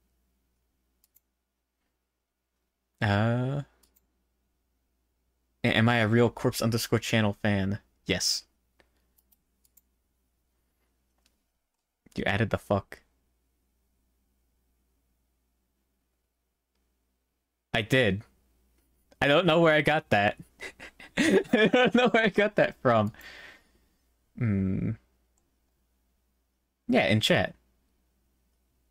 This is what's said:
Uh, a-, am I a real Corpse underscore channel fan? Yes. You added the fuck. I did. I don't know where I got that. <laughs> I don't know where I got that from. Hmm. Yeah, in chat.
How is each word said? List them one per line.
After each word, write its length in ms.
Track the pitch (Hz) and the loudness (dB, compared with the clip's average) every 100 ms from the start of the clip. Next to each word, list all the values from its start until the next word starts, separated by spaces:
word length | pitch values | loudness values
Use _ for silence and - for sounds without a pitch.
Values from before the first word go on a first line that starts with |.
| _ _ _ _ _ _ _ _ _ _ _ _ _ _ _ _ _ _ _ _ _ _ _ _ _ _ _ _ _ - | _ _ _ _ _ _ _ _ _ _ _ _ _ _ _ _ _ _ _ _ _ _ _ _ _ _ _ _ _ -6
Uh, 600 | 110 101 113 123 127 143 - _ _ _ _ _ _ _ _ _ _ _ _ _ _ _ _ _ _ _ | -2 0 0 -2 -4 -6 -10 _ _ _ _ _ _ _ _ _ _ _ _ _ _ _ _ _ _ _
a-, 140 | 120 - | -2 0
am 120 | 113 | 2
I 80 | 120 | 2
a 100 | 107 | 2
real 220 | 117 117 | 4 2
Corpse 320 | - 127 - | 0 -4 -2
underscore 380 | 117 113 - 117 | -2 -2 -2 -4
channel 360 | - 113 107 101 | -2 0 0 -2
fan? 380 | 107 101 98 98 _ _ - | -2 -2 -2 -6 _ _ -8
Yes. 380 | 90 - - - _ _ _ _ _ _ _ _ _ _ _ _ _ _ _ _ _ _ _ _ _ _ _ _ _ _ _ _ _ _ _ _ _ _ _ _ - | -4 -4 -6 -10 _ _ _ _ _ _ _ _ _ _ _ _ _ _ _ _ _ _ _ _ _ _ _ _ _ _ _ _ _ _ _ _ _ _ _ _ -8
You 80 | - | -4
added 260 | 101 110 | -4 -4
the 80 | 95 | -4
fuck. 420 | - 98 - - _ _ _ _ _ _ _ _ _ _ _ _ _ _ _ _ _ _ _ _ _ _ _ _ _ _ _ _ _ _ _ _ _ _ _ _ _ _ _ _ _ _ _ _ _ _ _ | -4 -4 -4 -16 _ _ _ _ _ _ _ _ _ _ _ _ _ _ _ _ _ _ _ _ _ _ _ _ _ _ _ _ _ _ _ _ _ _ _ _ _ _ _ _ _ _ _ _ _ _ _
I 80 | 117 | -6
did. 400 | 110 131 110 98 - _ _ _ _ _ _ _ _ - | 0 2 2 -2 -8 _ _ _ _ _ _ _ _ -4
I 60 | 139 | 0
don't 200 | 151 180 | 2 2
know 120 | 165 | 4
where 140 | 165 | 4
I 80 | 151 | 2
got 280 | 147 156 - | 2 -2 0
that. 260 | 104 104 - - _ - - - - - - | 0 0 -2 -10 _ -20 -20 -20 -20 -10 -4
<laughs> 0 | |
I 520 | 320 190 - 220 214 | 0 0 2 2 2
don't 240 | 247 247 240 | 2 2 2
know 140 | 247 | 2
where 140 | 226 | 2
I 60 | 220 | 0
got 260 | 208 208 - | 0 -2 0
that 200 | - - | -2 -2
from. 300 | 127 113 104 - - - - - _ _ _ _ _ _ _ - | 0 2 0 -4 -20 -20 -20 -20 _ _ _ _ _ _ _ -8
Hmm. 540 | 117 98 95 98 113 113 _ _ _ _ _ _ _ _ _ _ _ _ _ _ _ _ _ _ - | -4 -2 -2 -4 -6 -8 _ _ _ _ _ _ _ _ _ _ _ _ _ _ _ _ _ _ -2
Yeah, 200 | 240 - | 0 2
in 120 | 107 | 2
chat. 360 | - 147 - - _ _ _ _ _ _ _ _ _ _ _ _ _ | 2 0 -2 -6 _ _ _ _ _ _ _ _ _ _ _ _ _